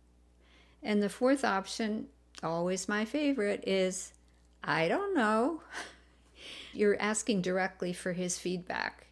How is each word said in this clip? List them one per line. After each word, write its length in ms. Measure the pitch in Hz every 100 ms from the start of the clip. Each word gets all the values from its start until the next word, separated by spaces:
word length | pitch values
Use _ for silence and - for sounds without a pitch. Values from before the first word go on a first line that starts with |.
| _ _ _ _ _ - - _
And 200 | 262 208
the 60 | 202
fourth 360 | - 247 277
option, 640 | 233 190 190 - 220 220 - - _ -
always 460 | 165 165 175 185 -
my 160 | 208
favorite, 600 | 220 294 294 277 208 202 -
is, 460 | 190 185 196 - - _ _ _ _
"I 260 | - 151 165
don't 260 | 269 403
know." 480 | 370 214 220 254 320 - - - - - _
<laughs> 560 | _ - - - -
You're 280 | - 208 196
asking 420 | 208 214 - 208
directly 500 | 180 185 185 - 180
for 200 | 180 190
his 260 | 175 180 -
feedback. 720 | 175 180 175 - - - -